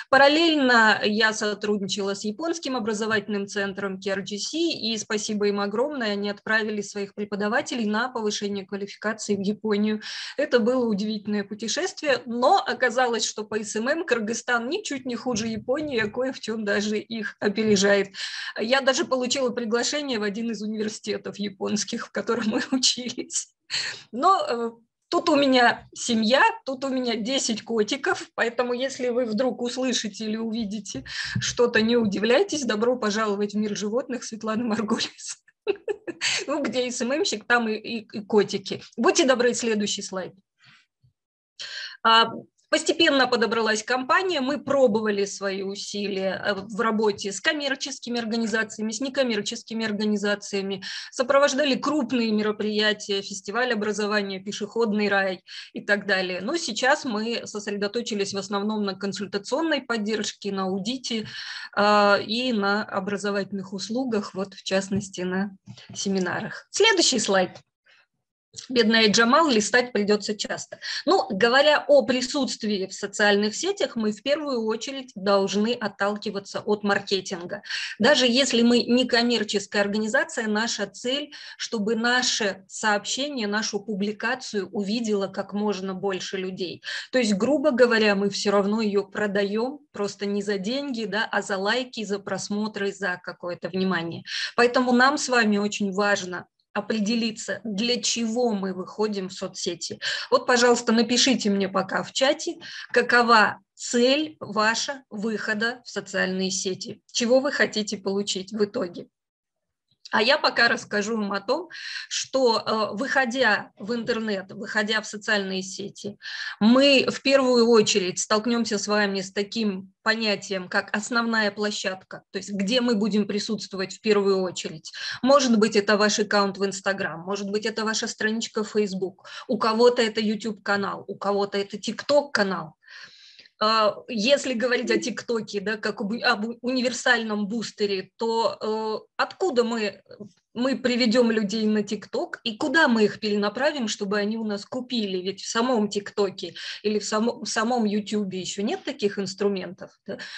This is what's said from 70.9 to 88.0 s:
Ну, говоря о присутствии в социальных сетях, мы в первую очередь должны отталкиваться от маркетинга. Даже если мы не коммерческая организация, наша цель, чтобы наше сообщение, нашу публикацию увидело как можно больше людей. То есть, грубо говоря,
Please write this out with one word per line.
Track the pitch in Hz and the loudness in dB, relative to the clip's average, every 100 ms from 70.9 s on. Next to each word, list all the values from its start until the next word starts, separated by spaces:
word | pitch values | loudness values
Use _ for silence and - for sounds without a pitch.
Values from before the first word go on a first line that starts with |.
| - - | -4 2
Ну, | 370 - | 2 2
говоря | 190 233 262 294 294 - | 2 4 6 6 4 6
о | 285 214 | 6 6
присутствии | 254 254 294 254 - 214 208 190 | 2 0 -2 -2 -2 -4 -2 -4
в | |
социальных | - 202 - 208 202 214 214 | -6 -8 2 4 4 2 0
сетях, | 339 403 - 233 | -2 -2 -2 -2
мы | 214 | -2
в | 208 | -2
первую | 269 302 294 247 220 | 0 0 0 -2 -2
очередь | 233 254 269 262 - | -4 -6 -10 -12 -4
должны | 190 202 196 196 214 | 2 4 4 2 2
отталкиваться | 240 214 - 202 214 214 196 196 - | 0 -4 -2 -2 -2 -6 -8 -8 -8
от | - 208 | -2 0
маркетинга. | 208 196 196 190 180 180 175 - - - - - | 2 0 0 -2 -2 -8 -8 -10 -8 -8 -8 2
Даже | 220 285 254 | 4 6 6
если | 240 269 233 | 4 4 4
мы | 233 240 | 6 4
не | - 247 254 | 4 2 4
коммерческая | 233 240 233 214 208 - 208 | 2 2 2 0 -2 -2 0
организация, | 202 208 214 254 320 - 220 | 0 0 0 0 0 -2 -2
наша | 208 226 226 196 | 0 -2 -2 -6
цель, | - 247 277 294 - - - | -6 -4 -4 -6 -12 -18 -12
чтобы | - 226 202 226 | -6 -4 0 0
наше | 233 247 247 - 208 190 - | 2 2 0 0 -2 -4 -10
сообщение, | - 220 208 202 - 285 277 208 | -4 0 0 0 -4 -4 -2 -2
нашу | 214 214 202 | -2 -2 -4
публикацию | 214 202 202 208 233 254 - 214 185 | -4 -2 -2 -2 -4 -4 -4 -6 -4
увидело | 214 196 226 226 202 196 | -4 -2 -2 0 0 -2
как | 196 190 | -4 -6
можно | 202 208 185 190 | -2 -2 -2 -4
больше | 185 196 185 - 196 | -4 -4 -4 -4 -6
людей. | 185 190 175 - - - - | -6 -6 -8 -8 -10 -10 -2
То | 254 | 2
есть, | 220 190 | 2 2
грубо | 226 294 302 | 2 4 4
говоря, | 240 240 220 | 6 6 6